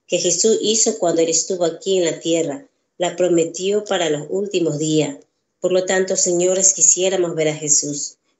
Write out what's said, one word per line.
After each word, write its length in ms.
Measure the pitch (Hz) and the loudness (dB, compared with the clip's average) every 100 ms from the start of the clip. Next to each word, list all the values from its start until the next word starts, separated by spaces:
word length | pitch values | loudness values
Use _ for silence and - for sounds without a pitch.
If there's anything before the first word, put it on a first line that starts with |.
| - | -4
que 100 | 175 | -2
Jesús 400 | 175 165 220 214 | 0 2 2 2
hizo 360 | 208 220 240 220 | 0 0 0 0
cuando 240 | 175 165 | 0 2
él 80 | 165 | 2
estuvo 360 | 160 - 185 170 | 0 -2 -2 -2
aquí 320 | 165 - 190 | -2 -2 0
en 80 | 165 | 0
la 140 | 156 | -2
tierra. 480 | 165 165 147 139 - _ _ - | -2 0 -2 -6 -12 _ _ -6
La 180 | 175 175 | -4 0
prometió 680 | 180 170 165 - 190 208 | 2 2 0 -2 -2 -2
para 260 | 208 190 165 | 0 0 0
los 180 | 147 151 | -2 -4
últimos 500 | 185 202 185 165 147 | -6 -2 -2 0 0
días. 380 | 156 156 143 139 - _ _ _ | 0 0 0 -4 -16 _ _ _
Por 120 | 185 | 0
lo 140 | 185 185 | 0 2
tanto, 300 | 190 190 185 | 0 0 0
señores, 580 | 180 175 180 185 190 | 0 2 2 2 2
quisiéramos 640 | - 156 - 190 185 175 156 | 2 2 2 0 0 -2 0
ver 140 | 156 | -2
a 60 | 151 | -2
Jesús. 600 | 151 - 147 147 - - _ | 0 0 0 -6 -8 -12 _